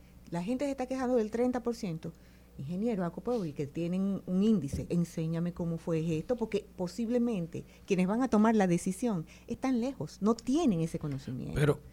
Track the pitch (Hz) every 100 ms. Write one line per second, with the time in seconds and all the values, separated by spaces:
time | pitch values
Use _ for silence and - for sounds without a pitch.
0 | - - - 170 180 254 277 269 254 262
1 | 247 254 214 233 254 247 240 233 190 160
2 | 165 - - - - - 135 180 233 202
3 | 170 180 226 240 165 139 139 165 170 185
4 | 196 190 - 185 214 208 143 180 - 175
5 | 170 - 160 165 175 175 170 165 - 160
6 | 165 156 - 240 220 202 - - 175 -
7 | 226 247 240 202 165 - - - - 185
8 | 185 226 262 208 208 220 185 170 185 185
9 | 240 185 - - - 233 262 247 247 269
10 | 156 - 202 233 - 294 311 165 160 165
11 | 151 135 - 127 - - 147 139 -